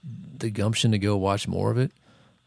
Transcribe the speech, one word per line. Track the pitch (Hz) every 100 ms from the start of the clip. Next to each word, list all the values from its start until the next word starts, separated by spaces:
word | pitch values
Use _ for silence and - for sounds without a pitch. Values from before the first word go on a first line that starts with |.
| 151 113 - -
the | 117
gumption | 101 101 113 120
to | 107
go | 101 101
watch | 98 98 -
more | 92 104
of | 113
it. | 131 - _ _ _ _